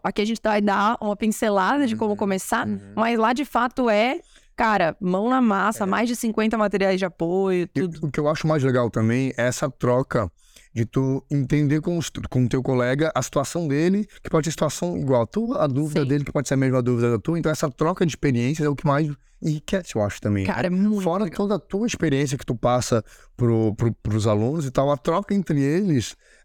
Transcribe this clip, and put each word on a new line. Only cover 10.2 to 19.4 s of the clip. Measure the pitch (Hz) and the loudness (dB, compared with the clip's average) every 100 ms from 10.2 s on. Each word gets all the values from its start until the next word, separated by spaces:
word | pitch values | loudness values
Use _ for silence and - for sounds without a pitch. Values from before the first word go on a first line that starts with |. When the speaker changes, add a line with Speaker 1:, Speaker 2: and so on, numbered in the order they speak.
| 98 _ _ - - | -2 _ _ -20 -12
Speaker 2:
de | 113 | -4
tu | 113 131 135 135 - | -2 0 0 -2 -2
entender | 143 127 147 147 151 | -2 2 2 2 2
com | 160 175 | 0 -2
os, | - - - | -4 -8 -4
com | 127 123 | 0 2
o | |
teu | 135 | 0
colega | 123 127 123 139 160 | 0 0 0 0 0
a | 131 | -2
situação | 127 147 135 170 160 | -2 -2 -2 -4 -2
dele, | 139 170 196 214 - | 0 2 2 -2 -10
que | - | -2
pode | 160 156 | 0 0
ser | |
situação | - 156 - 175 175 | -2 -4 -2 -4 -4
igual | 139 123 | 0 2
a | 113 | 2
tua, | 208 226 208 | -2 -2 0
a | 151 | 0
dúvida | 131 151 151 | 0 -2 0
Speaker 1:
Sim. | 135 | 0
Speaker 2:
dele, | 143 | 0
que | 139 | 0
pode | 156 131 | -4 0
ser | |
a | 135 | 2
mesma | 131 127 | 2 2
dúvida | 120 120 120 | 2 2 2
da | 117 | 0
tua. | - 165 | 0 -2
Então, | 156 | 0
essa | 156 156 | 0 -2
troca | - 156 185 | 0 -2 2
de | 175 | 0
experiências | - 147 120 123 160 151 | 0 0 2 0 0 -2
é | |
o | |
que | 139 | 0
mais | 147 139 156 143 _ - | 0 0 0 -6 _ -8